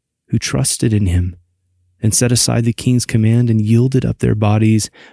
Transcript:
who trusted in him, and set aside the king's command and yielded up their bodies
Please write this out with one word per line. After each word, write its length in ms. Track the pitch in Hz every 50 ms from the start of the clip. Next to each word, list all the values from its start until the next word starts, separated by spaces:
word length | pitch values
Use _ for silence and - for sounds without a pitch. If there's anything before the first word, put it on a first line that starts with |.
| _ _ _ _ _ -
who 100 | - 117
trusted 540 | - - - 131 131 - - - - 123 107
in 120 | 104 104
him, 300 | 95 87 90 90 90 87 - _ _ _ _ _ _ _ _ _ _ _ _
and 140 | - 113 -
set 160 | - 127 117
aside 340 | 123 117 - - 117 117 117
the 80 | 117 110
king's 320 | - - 127 127 123 -
command 460 | - - 113 107 110 113 120 123 117
and 100 | 113 110
yielded 420 | 107 107 113 117 120 131 131 131 123
up 140 | 117 113 -
their 160 | - 120 113
bodies 560 | 107 107 104 104 107 110 110 110 110 107 - _ - - -